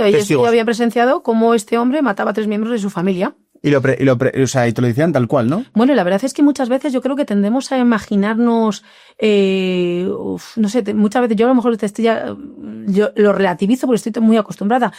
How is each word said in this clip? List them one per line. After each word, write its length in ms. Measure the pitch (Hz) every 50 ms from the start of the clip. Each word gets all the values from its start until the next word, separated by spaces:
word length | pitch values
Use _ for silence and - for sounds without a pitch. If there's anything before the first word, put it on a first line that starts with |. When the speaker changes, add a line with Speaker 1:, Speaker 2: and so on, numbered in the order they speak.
Speaker 1:
ellos 200 | 226 202 220 220
Speaker 2:
Testigos. 280 | 202 202 254 247 240 233
Speaker 1:
habían 160 | 233 233 226
presenciado 580 | 233 226 226 240 233 - 240 240 254 277 359
cómo 300 | - 240 226 226 226 233 233
este 220 | 226 - - 226 233
hombre 220 | 233 254 269 311
mataba 280 | 285 226 196 - 214 220
a 40 | 196
tres 120 | 220 214
miembros 260 | 214 214 208 220 226
de 60 | 240 220
su 100 | 196 202
familia. 460 | - 180 170 196 190 175 196 294 - _ _ _ _ _
Speaker 2:
Y 80 | - 147
lo 100 | 143 139
pre-, 140 | 123 131 131 -
y 40 | 135
lo 120 | 135 127 120
pre-, 240 | 131 123 - 123
o 40 | 135
sea, 200 | 120 - 131 120 117
y 40 |
te 80 | 107 -
lo 60 | 127
decían 260 | 120 110 135 160 175
tal 160 | 151 131 120 110
cual, 200 | 151 131 110 120
¿no? 140 | 156 214 262 - -
Speaker 1:
Bueno, 200 | 214 233 277 285
la 80 | 220 175
verdad 200 | 180 190 202 262
es 80 | 262 -
que 80 | -
muchas 260 | 294 294 269 - 262 226
veces 220 | 254 269 - 302 254
yo 60 | 247
creo 120 | 254 262 285
que 80 | 269 285
tendemos 480 | - 208 202 196 208 240 269 262 -
a 60 | 269 262
imaginarnos, 1080 | 247 240 233 196 - - 208 196 196 214 226 226 240 233 233 226 220 214 196 - - _ - - - - _ - 220 214
eh, 800 | 208 202 196 190 190 190 185 185 185 180 180 175 175 175 180 196
uf, 480 | 202 - 196 196 185 175 - - -
no 120 | 226 214 202
sé, 140 | 226 247
te-, 120 | 202 202 214
muchas 280 | 214 208 214 - 254
veces 140 | 247 233 226
yo 100 | 202 226
a 20 | 247
lo 60 | 262
mejor 220 | 247 220 247 233
te 100 | 220 220
estoy 180 | 202 208 - 226
ya, 300 | 226 220 - - 220 202 190 - - - - - 214 214 220 220
yo 240 | 208 185 202 208 - -
lo 160 | 220 208 202
relativizo 540 | 196 185 196 180 175 - 196 190 254 - 311
porque 100 | 262 233 202 - 226
estoy 140 | 214 233
muy 140 | 226 220 226
acostumbrada, 560 | 220 208 - 170 - 196 208 240 254 240 196 -